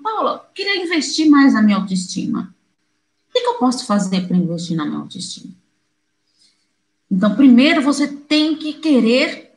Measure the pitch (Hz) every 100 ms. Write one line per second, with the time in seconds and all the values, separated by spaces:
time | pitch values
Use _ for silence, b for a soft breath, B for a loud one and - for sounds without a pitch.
0 | 427 415 277 - - - 403 392 339 320
1 | - - 311 285 277 220 214 196 185 185
2 | - - - - - _ _ _ _ _
3 | _ _ _ 494 494 466 254 247 - 202
4 | - 185 - 180 160 170 - 160 151 147
5 | - - - - - - _ _ _ _
6 | _ _ _ _ _ _ _ _ _ _
7 | - 190 208 - 269 233 294 330 269 277
8 | 285 - - 302 311 302 302 285 311 262
9 | 220 254 311 - -